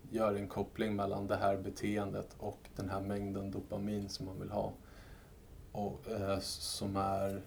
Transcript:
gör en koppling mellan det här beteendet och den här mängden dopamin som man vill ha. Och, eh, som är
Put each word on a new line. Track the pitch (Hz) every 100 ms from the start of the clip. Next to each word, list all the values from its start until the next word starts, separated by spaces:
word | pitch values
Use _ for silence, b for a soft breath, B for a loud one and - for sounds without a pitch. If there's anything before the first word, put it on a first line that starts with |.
| -
gör | 110 110
en | 101 101
koppling | - 98 - 110 101
mellan | 101 101 98
det | 98
här | 98 98
beteendet | 98 - 104 104 101 95 92 -
och | 107 - - -
den | 95
här | 95
mängden | 101 101 101 98 98
dopamin | 95 - 104 101 104 101
som | - 95
man | 98
vill | 98
ha. | 101 104 101 B B B B B B - - -
Och, | - 104 - -
eh, | 107 98 98
som | - - - - 101 98
är | 98 98 98 98